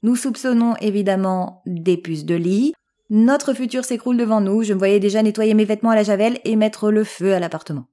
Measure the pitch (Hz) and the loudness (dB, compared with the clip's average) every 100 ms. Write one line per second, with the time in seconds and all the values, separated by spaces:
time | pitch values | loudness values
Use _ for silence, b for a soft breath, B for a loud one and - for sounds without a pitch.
0 | 214 240 277 226 262 233 233 233 214 202 | 0 -2 -2 -4 0 2 2 0 -2 0
1 | 196 190 190 185 180 - - 175 165 175 | 0 0 0 -2 -6 -10 -10 -6 0 0
2 | 175 160 151 170 170 196 277 330 _ _ | -2 -8 -2 -2 0 0 0 -2 _ _
3 | _ 214 233 285 285 240 254 254 247 240 | _ 2 4 2 0 -4 -4 -6 -6 -6
4 | 254 240 233 220 196 208 220 190 190 202 | -2 0 2 0 2 0 0 0 2 2
5 | 202 202 220 214 220 214 214 214 226 220 | 2 2 0 2 2 2 2 0 2 2
6 | 208 202 220 247 - 220 214 214 214 214 | 2 2 0 0 -2 0 0 0 0 0
7 | 214 - 185 190 170 160 - 147 123 | 0 -2 -2 0 -2 -8 -10 -12 -12